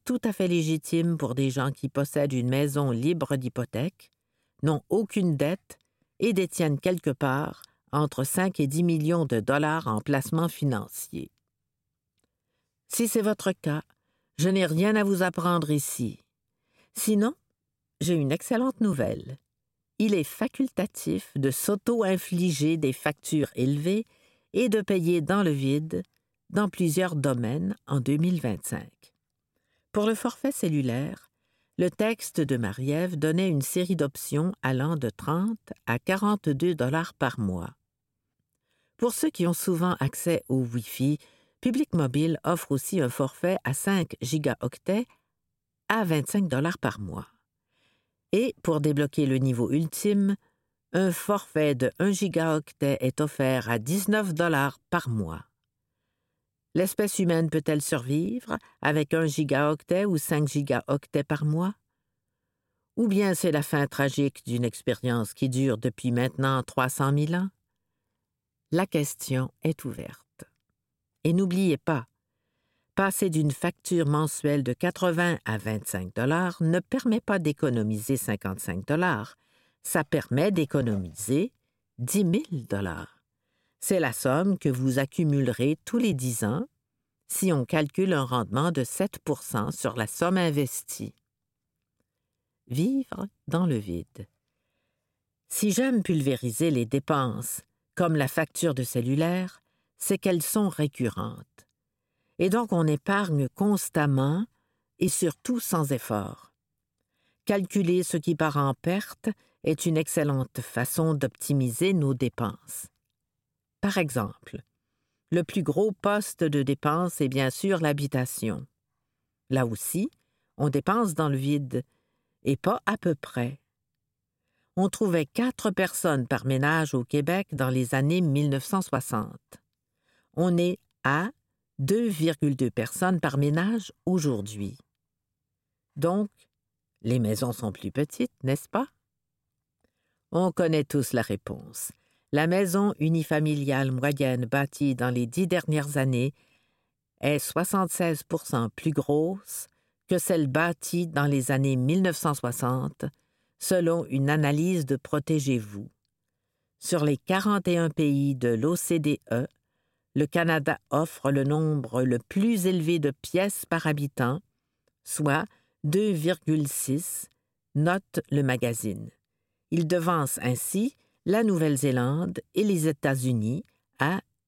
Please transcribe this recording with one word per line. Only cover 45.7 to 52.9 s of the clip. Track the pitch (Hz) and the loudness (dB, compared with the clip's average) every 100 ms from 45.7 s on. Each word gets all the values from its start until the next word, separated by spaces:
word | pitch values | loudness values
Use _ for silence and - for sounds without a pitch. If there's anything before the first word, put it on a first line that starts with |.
| _ - | _ -2
à | 220 | 0
vingt-cinq | 185 156 - 202 180 | 2 0 0 0 0
dollars | 131 160 170 | 0 -2 -2
par | 123 101 | -4 -4
mois. | 95 90 - _ _ _ _ _ _ _ _ _ _ | -8 -10 -12 _ _ _ _ _ _ _ _ _ _
Et | 190 247 - | 0 0 -2
pour | - 156 | 0 2
débloquer | 151 143 147 - 139 | 2 2 0 2 2
le | 131 | 2
niveau | 131 120 117 | 2 2 2
ultime, | 143 160 - 208 202 196 196 _ _ _ _ _ | 0 0 -2 0 2 2 -2 _ _ _ _ _
un | 170 190 | 0 0
forfait | 165 - 202 - 156 151 131 | 0 -2 -2 -2 0 2 2
de | 165 - | 0 0
un | 190 | 0
gigaoctet | 190 196 165 160 156 - - 139 | 0 0 0 0 0 -4 -2 0